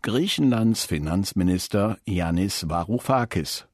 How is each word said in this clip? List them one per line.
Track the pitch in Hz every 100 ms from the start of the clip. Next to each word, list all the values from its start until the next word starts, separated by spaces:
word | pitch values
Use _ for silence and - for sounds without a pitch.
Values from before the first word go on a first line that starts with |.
Griechenlands | - 120 190 - 139 117 113 110
Finanzminister | - 80 76 92 98 98 90 92 - 104 107 107
Yannis | - 90 85 85 98 - 82
Varoufakis. | 85 85 120 - 131 117 - 71 - -